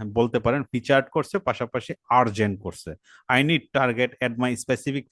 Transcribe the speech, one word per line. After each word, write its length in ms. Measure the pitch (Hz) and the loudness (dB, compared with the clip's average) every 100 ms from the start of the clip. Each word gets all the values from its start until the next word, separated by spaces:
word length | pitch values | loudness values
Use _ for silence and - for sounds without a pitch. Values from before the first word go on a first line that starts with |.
| 107 | -4
বলতে 320 | 110 117 120 | 0 2 2
পারেন 240 | 120 123 | 0 -2
ফিচার্ড 440 | - 123 131 139 - | -2 -4 2 2 2
করছে, 260 | 160 - 196 | -4 -4 -4
পাশাপাশি 560 | - - 117 123 - - - | -4 -4 -4 -6 -8 -12 2
আর্জেন্ট 500 | 123 117 101 104 92 | 4 4 2 -2 -2
করছে। 340 | 90 - 82 78 _ - - | -10 -10 -14 -14 _ -14 0
"I 160 | 127 | 2
need 160 | 147 160 - | 2 0 -2
target 340 | 135 127 117 123 - 123 | 0 0 0 -2 -2 -4
at 80 | 117 | -2
my 180 | 127 117 | -2 -2
specific 460 | - - 143 139 - | -2 -2 -2 -6 -2